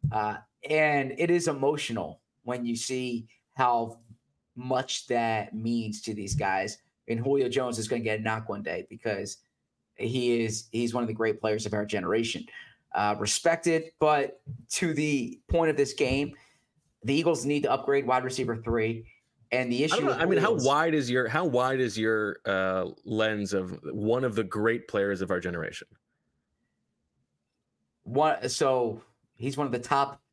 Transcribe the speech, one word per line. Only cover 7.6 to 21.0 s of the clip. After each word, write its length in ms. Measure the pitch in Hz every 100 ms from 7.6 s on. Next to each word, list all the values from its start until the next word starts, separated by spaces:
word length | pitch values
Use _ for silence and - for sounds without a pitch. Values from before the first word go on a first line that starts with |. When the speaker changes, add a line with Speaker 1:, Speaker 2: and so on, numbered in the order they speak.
| 127 120
Speaker 1:
is 100 | 110
gonna 160 | 123
get 160 | 113 107
a 40 |
knock 240 | 110 110 110
one 140 | 101
day 240 | 101 87 -
because 480 | - 113 98 - - _ _ _ _ _ _
he 480 | 117 127 123 117
is, 240 | 113 107 -
he's 220 | 113 120
one 100 | 120
of 40 | 117
the 60 |
great 280 | 110 113 107
players 240 | 110 107 107
of 80 |
our 120 | 104 104
generation, 600 | 104 87 107 117 - - - - _ _
uh, 220 | - 104 104
respected. 720 | 104 - 170 165 175 160 160 _
But 420 | 151 147 139 - - - -
to 220 | - 175
the 460 | 147 151 143 120 - _
point 200 | 170 165
of 80 | 143
this 160 | 139
game, 400 | - 135 131 143 - - _ _ _ _ _
the 100 | 107
Eagles 320 | 139 165 160 131
need 180 | 147
to 80 | 139
upgrade 340 | 135 - 139 123
wide 180 | 127
receiver 320 | 127 127 120 113
three. 500 | 117 117 110 113 113 _ _ _ _
And 200 | 123 123
the 120 | 120
Speaker 2:
I 40 | 151
don't 100 | 185
Speaker 1:
issue 80 | -
Speaker 2:
know. 60 |
Speaker 1:
with 100 | -
Speaker 2:
I 40 | 170
mean, 140 | 185
how 80 | -
Speaker 1:
Julio's 160 | - 131
Speaker 2:
wide 280 | 143 165
is 160 | 156